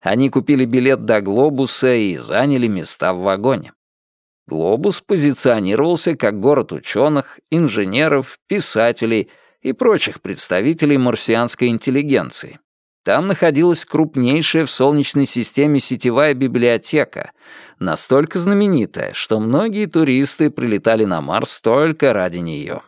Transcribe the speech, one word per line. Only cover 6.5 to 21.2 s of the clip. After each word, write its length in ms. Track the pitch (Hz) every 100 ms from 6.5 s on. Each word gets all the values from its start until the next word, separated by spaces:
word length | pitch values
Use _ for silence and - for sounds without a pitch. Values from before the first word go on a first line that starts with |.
| 143 101
учёных, 680 | 78 - 104 143 147 - - _
инженеров, 880 | 165 156 104 98 107 156 143 127 - _
писателей 840 | 101 - 110 113 120 113 113 98 _ _ _
и 120 | -
прочих 480 | 247 233 202 - -
представителей 760 | - - - 92 117 160 147 143
марсианской 680 | 123 113 - 113 120 - 123
интеллигенции. 920 | 113 - 131 147 127 69 - - - _ _ _ _
Там 240 | - 113 185
находилась 580 | 196 170 143 175 165 -
крупнейшая 800 | 151 156 135 123 147 160 165 147
в 60 |
Солнечной 540 | - 131 147 143 147 135
системе 540 | - 113 - 147 143
сетевая 560 | - 127 123 120 151 131
библиотека, 960 | 131 123 120 117 - 156 135 - - _ - - - _
настолько 580 | 92 78 - 135 156 185
знаменитая, 760 | 175 202 208 165 101 - 60
что 260 | - - 110
многие 480 | 110 135 226 202 208
туристы 640 | 160 151 127 139 - 151
прилетали 540 | - 123 104 - 113 107
на 160 | 85